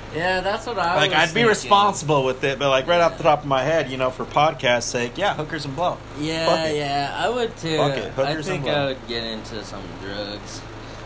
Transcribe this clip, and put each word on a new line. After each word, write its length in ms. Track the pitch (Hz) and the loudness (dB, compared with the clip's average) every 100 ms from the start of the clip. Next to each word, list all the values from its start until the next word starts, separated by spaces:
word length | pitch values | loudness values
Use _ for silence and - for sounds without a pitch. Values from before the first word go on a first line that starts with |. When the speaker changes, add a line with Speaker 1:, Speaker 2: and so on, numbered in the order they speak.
| - 156 | -10 -4
Speaker 1:
Yeah, 240 | 175 185 | -2 -2
that's 260 | 185 220 247 | -2 -4 -4
what 140 | 208 | -2
I 160 | 170 160 | 0 2
Speaker 2:
like, 160 | 151 | 4
Speaker 1:
was 80 | 151 | 4
Speaker 2:
I'd 60 | 170 | 2
be 60 | |
Speaker 1:
thinking. 140 | 175 233 | 4 4
Speaker 2:
responsible 760 | 208 - 202 202 185 143 151 | 4 4 6 6 2 2 4
with 200 | 131 127 | 4 2
it, 140 | 143 131 | 0 2
but, 120 | 143 | 4
like, 180 | 135 131 | 4 4
right 140 | 175 | 4
off 160 | 170 - | 4 4
the 60 | |
Speaker 1:
Yeah. 80 | 156 | 2
Speaker 2:
top 100 | 147 | 4
of 40 | 147 | 4
my 160 | 135 | 2
head, 260 | 131 165 131 | 4 2 0
you 60 | 131 | 0
know, 120 | 131 | -2
for 160 | - 120 | -2 -2
podcast 580 | - 151 143 131 120 | 2 2 2 2 2
sake, 340 | 117 123 120 120 | 2 -2 -2 -2
yeah, 180 | 196 143 | -2 0
hookers 300 | 151 156 143 | -4 -6 -6
and 100 | 135 | -2
blow. 220 | 175 127 - 135 | -2 -2 -10 -8
Speaker 1:
Yeah, 260 | 151 160 165 | -4 -2 2
Speaker 2:
Fuck 200 | 165 160 | 2 2
it. 80 | 151 | -2
Speaker 1:
yeah, 360 | 143 143 139 113 | 0 -2 -2 -2
I 120 | 175 | -2
would 260 | 247 226 - | 0 -2 -4
too. 200 | 165 156 | -2 2
Speaker 2:
Fuck 200 | 147 135 | 2 0
it, 80 | 101 | -4
Speaker 1:
I 40 | |
Speaker 2:
hookers 260 | 104 139 151 | -2 -2 -2
and 100 | 151 | -4
Speaker 1:
think 180 | 185 | -4
Speaker 2:
blow. 100 | 151 | -2
Speaker 1:
I 120 | 147 139 | 0 0
would 200 | 131 - | -4 -6
get 160 | 117 113 | -6 -6
into 380 | 110 107 110 | -8 -8 -10
some 200 | 98 104 92 87 | -10 -12 -12 -12
drugs. 600 | 95 101 101 104 - - - - - - | -10 -8 -8 -10 -12 -14 -14 -14 -14 -14